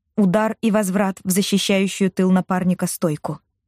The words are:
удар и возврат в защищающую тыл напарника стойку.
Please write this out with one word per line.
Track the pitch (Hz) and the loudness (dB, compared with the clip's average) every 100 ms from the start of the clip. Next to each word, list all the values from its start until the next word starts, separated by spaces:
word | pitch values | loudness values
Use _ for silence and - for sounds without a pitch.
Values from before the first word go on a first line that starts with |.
| _ - | _ 0
удар | 196 175 220 220 | 2 2 0 -2
и | 226 | 0
возврат | 214 196 190 196 185 | 0 0 0 -2 -2
в | - | -2
защищающую | 180 196 196 - 196 190 - 190 | -2 0 0 2 0 0 0 -2
тыл | - 185 | 0 2
напарника | 185 180 185 180 180 175 | 2 0 -2 0 -2 -2
стойку. | - 175 147 - 147 _ _ | -2 -4 -4 -8 -12 _ _